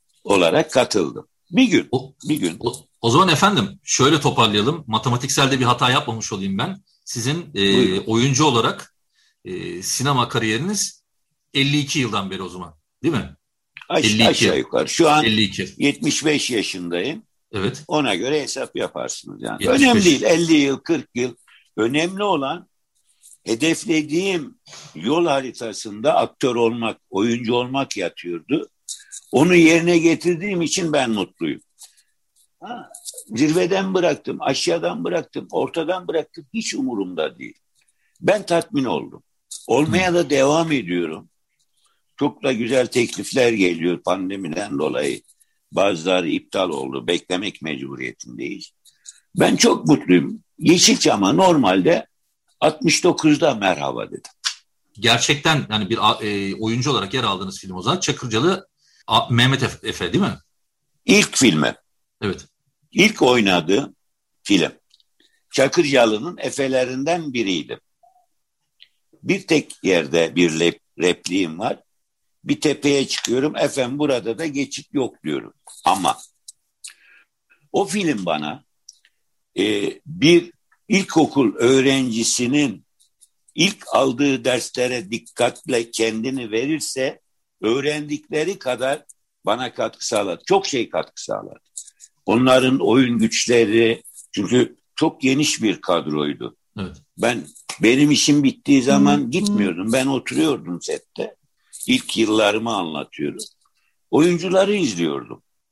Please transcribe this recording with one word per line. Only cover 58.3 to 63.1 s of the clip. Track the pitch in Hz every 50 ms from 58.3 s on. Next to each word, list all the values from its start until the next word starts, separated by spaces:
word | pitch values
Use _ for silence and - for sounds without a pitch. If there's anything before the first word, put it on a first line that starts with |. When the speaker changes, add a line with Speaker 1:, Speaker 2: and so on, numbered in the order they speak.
| 107 110 147 185 196 - - _ _ _ _ _ _ _ _
Speaker 2:
A-, | - 110 120 - -
Mehmet | 120 117 123 131 135 123 123
Efe, | 98 - - -
Efe | 110 - - 92 87 113
değil | 175 202
mi? | - 73 - - _ _ _ _ _ _ _ _ _ _ _ _
Speaker 1:
İlk | - 190 208 - - -
filmi. | - - 107 80 78 69 - - - _ _ _ _ _ _ _ _
Speaker 2:
Evet. | 110 98 87 - - _ _ _ _ _ _ _ _ _
Speaker 1:
İlk | - - 196 220